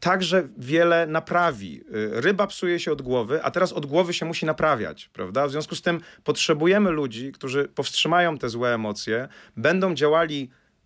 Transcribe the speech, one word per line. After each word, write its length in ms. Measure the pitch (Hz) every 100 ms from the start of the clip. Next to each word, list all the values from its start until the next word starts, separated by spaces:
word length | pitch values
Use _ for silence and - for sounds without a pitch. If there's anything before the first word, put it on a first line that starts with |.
także 480 | 175 190 180 185 143 107
wiele 480 | 127 160 170 170 165
naprawi. 720 | 160 160 175 175 120 95 71
Y, 400 | - 110 107 113
ryba 260 | 147 202 196
psuje 340 | - 180 170
się 120 | 170
od 100 | 147
głowy, 400 | 127 127 107 151
a 80 | 139
teraz 220 | 170 180
od 140 | 170 147
głowy 280 | 151 175
się 120 | 175 165
musi 200 | 160 156
naprawiać, 640 | 156 156 131 87 78 -
prawda? 340 | - 92 110 143
W 40 |
związku 240 | 143 151
z 80 | 165
tym 180 | - 170 - -
potrzebujemy 680 | - 147 - 156 165 202 202
ludzi, 420 | 156 139 110 135
którzy 360 | - 135 135 139
powstrzymają 640 | - 123 - 156 175 175 147
te 100 | 127
złe 260 | 117 123
emocje, 540 | 117 107 101 - 110 135 - - -
będą 380 | 131 185 190
działali 560 | 151 147 156 170 147 127 _ _ _